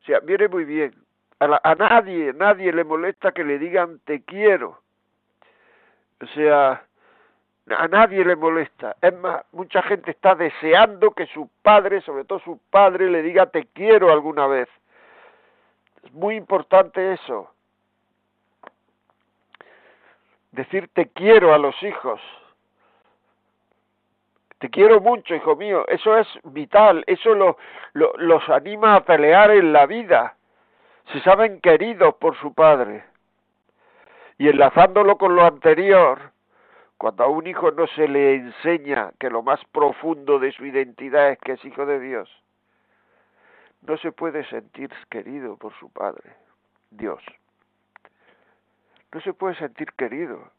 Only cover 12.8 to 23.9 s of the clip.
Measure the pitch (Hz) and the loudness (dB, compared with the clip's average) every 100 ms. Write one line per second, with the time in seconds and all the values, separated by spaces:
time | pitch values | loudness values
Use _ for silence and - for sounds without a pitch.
12.8 | 196 180 185 170 156 175 180 165 135 - | 4 2 -2 -2 0 0 0 -2 -10 -8
13.8 | 208 214 180 151 147 147 139 135 123 _ | 2 4 6 2 0 -4 -2 -2 -6 _
14.8 | _ _ _ _ _ _ _ _ _ _ | _ _ _ _ _ _ _ _ _ _
15.8 | _ _ _ 143 196 220 180 190 - 190 | _ _ _ -10 -8 -8 -4 -6 2 2
16.8 | 185 - 185 185 - 113 92 _ _ _ | 2 -4 -6 -6 -10 -12 -12 _ _ _
17.8 | _ _ _ _ _ _ _ _ - _ | _ _ _ _ _ _ _ _ -20 _
18.8 | _ _ _ _ _ _ _ _ - _ | _ _ _ _ _ _ _ _ -20 _
19.8 | _ _ _ _ _ _ _ 135 131 190 | _ _ _ _ _ _ _ -14 -10 -10
20.8 | 175 - 165 - 196 220 175 151 143 - | -6 -6 -6 -2 6 6 6 4 2 -6
21.8 | 202 - - 110 - - _ _ _ _ | -12 -10 -10 -10 -14 -20 _ _ _ _
22.8 | _ _ _ _ _ _ _ _ _ _ | _ _ _ _ _ _ _ _ _ _
23.8 | _ | _